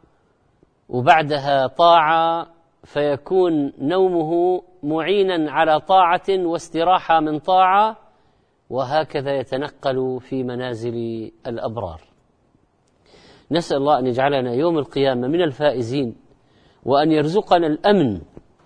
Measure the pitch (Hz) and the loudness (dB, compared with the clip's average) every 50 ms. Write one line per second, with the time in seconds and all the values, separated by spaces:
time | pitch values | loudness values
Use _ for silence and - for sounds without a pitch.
0 | _ _ _ _ _ _ _ _ _ _ _ _ _ _ _ _ _ - - 127 | _ _ _ _ _ _ _ _ _ _ _ _ _ _ _ _ _ -8 -6 -2
1 | 123 151 175 160 160 143 151 143 135 143 143 139 131 123 - - 170 170 170 170 | 4 4 4 4 4 0 -2 -4 -2 0 0 0 0 0 0 2 4 6 6 6
2 | 156 151 165 165 165 165 165 170 165 - - _ _ _ _ _ _ - - 147 | 4 4 2 2 2 0 -2 -4 -6 -10 -16 _ _ _ _ _ _ -10 -4 -2
3 | 147 147 143 135 - - 185 190 185 175 165 151 143 139 - - 131 139 175 190 | -2 0 -2 -4 -4 -2 0 2 2 2 2 0 -2 -2 -4 -6 -4 -2 0 2
4 | 190 185 180 170 160 156 170 170 175 180 180 180 - _ _ _ - 143 156 160 | 2 2 2 0 -2 0 0 0 0 0 0 -2 -4 _ _ _ -6 -4 -2 -2
5 | 160 156 196 208 190 190 185 170 156 151 135 147 165 160 156 151 - - 190 190 | 0 0 0 0 2 0 0 -2 -2 -2 0 0 2 2 2 0 2 2 4 4
6 | 185 170 175 175 - - 196 190 180 170 165 170 - - - 160 165 170 185 175 | 4 4 2 0 0 -2 -2 0 0 -2 -4 -4 -6 -6 -4 -2 2 2 2 2
7 | - - 165 160 156 156 151 151 - - 185 185 185 185 185 202 214 220 220 - | 2 2 2 2 2 0 -4 -4 -2 0 2 4 4 4 4 2 2 0 -2 -8
8 | _ _ _ _ _ _ _ _ _ _ _ _ _ - 123 123 135 123 139 156 | _ _ _ _ _ _ _ _ _ _ _ _ _ -10 -6 -6 -4 -2 -2 -2
9 | 156 - - 151 131 139 139 139 123 - - 131 147 143 - - - 139 131 131 | -2 -2 -6 -6 -4 -4 -4 -4 -4 -6 -6 -6 -6 -8 -10 -6 -4 -4 -2 -2
10 | 131 127 127 127 120 - - 131 131 123 123 120 127 127 123 110 113 120 117 117 | -2 -4 -6 -8 -10 -8 -8 -6 -6 -6 -6 -6 -8 -8 -8 -8 -8 -8 -6 -6
11 | 117 117 113 113 110 - - _ - 131 120 113 - 127 110 117 104 87 80 80 | -6 -6 -8 -8 -10 -12 -16 _ -12 -10 -10 -8 -8 -8 -8 -8 -10 -10 -12 -14
12 | _ _ _ _ _ _ _ _ _ _ _ _ _ _ _ _ _ _ _ _ | _ _ _ _ _ _ _ _ _ _ _ _ _ _ _ _ _ _ _ _
13 | _ _ _ - - - - - _ - 131 170 170 - 170 143 139 147 151 131 | _ _ _ -20 -20 -20 -20 -20 _ -4 -4 -4 -2 -2 -2 -2 0 2 2 2
14 | 127 131 120 123 131 143 143 135 123 123 120 127 151 175 170 156 135 - - 139 | 0 0 0 0 0 0 0 0 -2 -2 -2 -2 0 0 0 -2 -4 -4 -2 -2
15 | 135 135 131 123 123 127 151 170 180 160 127 - 151 147 123 127 120 113 123 143 | 0 0 0 -2 -2 -2 -2 0 0 -2 -2 0 -2 0 0 0 -4 -4 -4 -4
16 | 135 117 110 - _ _ _ _ _ _ _ _ _ _ _ _ - - 131 143 | -4 -4 -6 -12 _ _ _ _ _ _ _ _ _ _ _ _ -4 0 2 2
17 | 151 160 160 151 147 151 165 214 208 - 196 175 170 156 151 - - 202 208 196 | 2 2 2 2 0 0 0 -2 0 2 2 2 2 2 -2 0 2 2 2 4
18 | 156 127 101 87 80 - - - - _ _ _ _ | 2 2 0 -4 -8 -14 -20 -20 -20 _ _ _ _